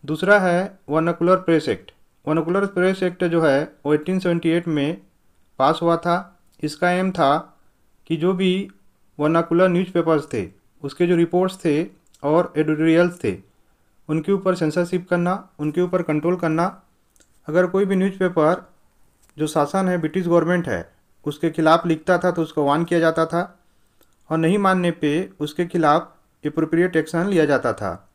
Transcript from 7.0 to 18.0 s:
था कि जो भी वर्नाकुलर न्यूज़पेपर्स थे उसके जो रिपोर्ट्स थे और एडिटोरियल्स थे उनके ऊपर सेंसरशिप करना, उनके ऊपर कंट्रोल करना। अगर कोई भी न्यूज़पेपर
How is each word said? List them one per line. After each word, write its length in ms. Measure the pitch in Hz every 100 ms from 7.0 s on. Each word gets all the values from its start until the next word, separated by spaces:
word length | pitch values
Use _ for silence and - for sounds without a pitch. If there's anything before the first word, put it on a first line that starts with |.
| 190
था 480 | 180 143 147 - _ _ _ _ _ _
कि 100 | 160
जो 160 | 175
भी 380 | 185 190 185 196 _ _ _ _ -
वर्नाकुलर 500 | 151 165 165 170 185
न्यूज़पेपर्स 600 | 175 185 170 165 156 139
थे 160 | 117 92 _ _ _
उसके 240 | 143 - 175
जो 100 | 175
रिपोर्ट्स 400 | 165 180 185 185
थे 220 | 170 147 180 - _ _
और 300 | 143 156 175 151
एडिटोरियल्स 680 | 156 151 160 160 175 175
थे 240 | 113 90 _ _ _ _ _ _ -
उनके 240 | 156 156
ऊपर 220 | 196 190
सेंसरशिप 540 | 180 160 151 175 180 180
करना, 400 | 180 175 196 - -
उनके 220 | 151 156
ऊपर 220 | 180 185
कंट्रोल 340 | 170 151 165 180
करना। 460 | 165 156 180 - _ _ _ _ _ _ -
अगर 200 | 160 180
कोई 180 | 190
भी 120 | 196
न्यूज़पेपर 760 | 190